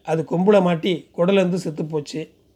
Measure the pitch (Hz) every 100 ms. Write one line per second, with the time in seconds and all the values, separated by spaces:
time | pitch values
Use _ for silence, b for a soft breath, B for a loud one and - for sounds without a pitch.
0 | - 160 151 170 185 202 175 170 196 160
1 | - - 175 196 185 180 180 151 156 156
2 | 147 156 160 _ _